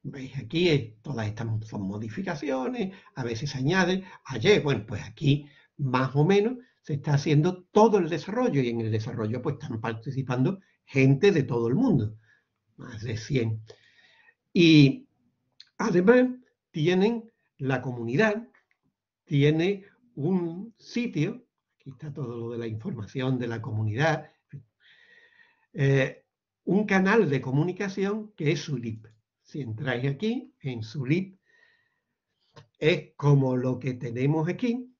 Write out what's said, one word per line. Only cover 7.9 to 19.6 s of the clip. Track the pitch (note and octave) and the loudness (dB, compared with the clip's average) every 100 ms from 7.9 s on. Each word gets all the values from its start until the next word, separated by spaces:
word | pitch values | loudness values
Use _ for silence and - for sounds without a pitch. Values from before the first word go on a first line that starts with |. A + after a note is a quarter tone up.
| G3+ | 4
el | D#3+ | 0
desarrollo | E3 - A3+ B3 C#3+ | -4 -4 -2 0 0
y | A#2+ | 0
en | A#2 | -2
el | A2 | -2
desarrollo | A2 A2 A2+ G#2+ B2+ | -2 -4 -6 -4 -4
pues | D3+ | -6
están | C#3+ - A#2 | -8 -10 -6
participando | A#2 A2+ - B2+ B2 B2 C#3 F#3+ _ _ | -6 -6 -8 -8 -4 0 0 -2 _ _
gente | _ C#3 C3+ C#3+ G3+ | _ 2 4 6 4
de | E3 | 4
todo | A2+ A#2+ A#2 | 0 -2 0
el | |
mundo, | D3+ C4 D3 G#2+ - _ _ _ _ _ - | 0 2 2 0 -8 _ _ _ _ _ -20
más | B2+ G#2+ | -18 -12
de | A#2 G#2+ | -8 -8
cien. | - C#3 A2+ A2 - - _ _ _ _ _ _ _ | -4 -2 -2 -6 -12 -20 _ _ _ _ _ _ _
Y | G3 E3 D3+ C#3 - - _ _ _ _ _ - - | 6 8 10 8 4 -12 _ _ _ _ _ -20 -4
además | A3+ F3+ F#3+ B3 B3+ - _ _ _ | 0 4 6 6 4 -2 _ _ _
tienen | E3+ D3+ F#3 G#3 A#3 - _ _ _ | -2 0 2 2 0 -8 _ _ _
la | C3+ B2+ | -2 -2
comunidad, | C3+ B2 A2+ C#3 A3 G#3 - _ _ _ _ _ _ _ | -4 -8 -2 2 2 0 -8 _ _ _ _ _ _ _
tiene | _ C#3+ C#3+ D#3 | _ 2 4 4